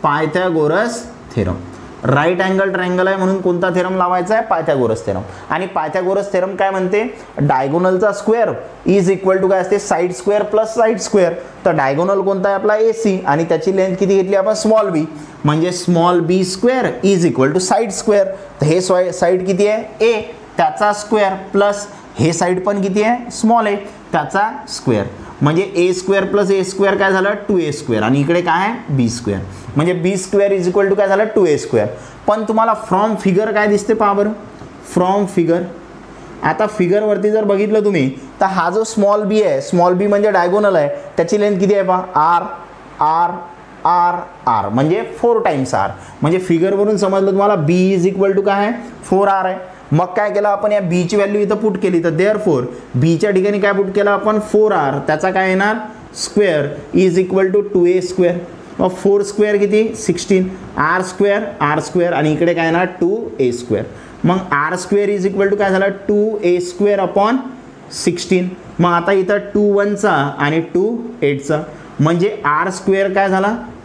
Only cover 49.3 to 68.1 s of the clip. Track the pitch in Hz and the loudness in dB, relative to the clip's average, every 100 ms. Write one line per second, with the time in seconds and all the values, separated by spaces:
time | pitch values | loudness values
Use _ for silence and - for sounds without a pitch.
49.3 | 196 185 185 - - - 151 180 185 208 | 2 0 -4 -10 -18 -2 0 0 0 0
50.3 | 202 208 202 208 208 185 175 175 208 202 | 0 0 0 0 0 0 -2 0 0 0
51.3 | 208 202 208 220 185 190 175 170 156 190 | 0 0 0 0 0 0 0 0 0 0
52.3 | 214 202 139 127 - - 127 156 165 214 | 2 0 0 -2 -10 -6 0 2 2 2
53.3 | 190 196 202 202 196 196 196 202 196 208 | 2 0 0 0 0 0 0 2 2 0
54.3 | 214 208 208 214 185 139 139 139 151 190 | 0 2 2 4 2 0 -2 -2 0 0
55.3 | 190 190 185 202 226 - - - - - | 0 0 2 0 -2 -6 -14 -18 -12 -4
56.3 | 202 202 156 143 - - 170 185 170 185 | 2 2 2 -2 -8 -2 2 4 2 0
57.3 | 190 190 202 202 185 175 185 180 - 175 | 2 2 0 0 2 2 2 -2 0 0
58.3 | 175 - - - - 185 185 202 202 202 | 0 -8 -16 -18 -4 -2 0 2 2 0
59.3 | - 208 208 202 214 220 - - 175 - | 0 2 2 2 2 0 -2 -4 -4 2
60.3 | 190 185 - - - 151 180 185 - 202 | 2 2 -6 -12 -4 0 0 -2 0 0
61.3 | 202 208 - 147 156 147 185 170 160 151 | 0 -2 -4 -2 -2 -2 0 0 2 0
62.3 | 151 170 165 165 165 185 - 170 214 233 | 2 0 2 0 0 -2 0 -2 -2 -6
63.3 | - 127 117 120 104 - - - - 156 | -2 -2 -2 -4 -4 -4 -12 -20 -2 0
64.3 | 185 185 143 151 175 - 202 202 202 185 | 0 0 -2 -2 -4 -2 0 0 0 -2
65.3 | 190 196 202 196 190 196 196 - 208 214 | 0 0 2 2 2 0 -2 -2 0 0
66.3 | 208 175 175 175 - 202 202 185 202 208 | 0 0 0 -2 -2 0 0 0 0 2
67.3 | 262 - - - - - - - | 0 -4 -14 -20 -20 -16 -4 0